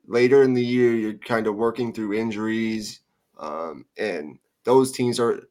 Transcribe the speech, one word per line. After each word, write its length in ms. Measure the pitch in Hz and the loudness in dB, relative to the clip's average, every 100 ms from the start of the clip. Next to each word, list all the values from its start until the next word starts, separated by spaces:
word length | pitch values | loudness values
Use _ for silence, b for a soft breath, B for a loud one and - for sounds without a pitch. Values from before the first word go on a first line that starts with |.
| - | -4
later 360 | 117 127 139 | 2 6 6
in 120 | 131 | 6
the 100 | 123 | 4
year, 300 | 120 123 120 | 0 2 2
you're 200 | 117 107 | 2 -4
kinda 380 | 101 - 113 110 | -8 -4 -2 -2
working 400 | 104 113 117 117 | -2 -2 -2 -6
through 220 | 113 104 | -6 -4
injuries, 840 | 107 113 104 110 113 113 110 104 - _ _ _ _ | -4 -4 -4 -4 -2 -4 -4 -10 -16 _ _ _ _
um, 460 | 76 78 82 69 - - | -10 -8 -10 -12 -18 -8
and 420 | 104 82 76 69 _ _ | -6 -6 -10 -16 _ _
those 260 | - 131 131 | 4 4 4
teams 300 | 131 123 120 | 0 -2 0
are, 220 | 117 104 - | 0 -2 -8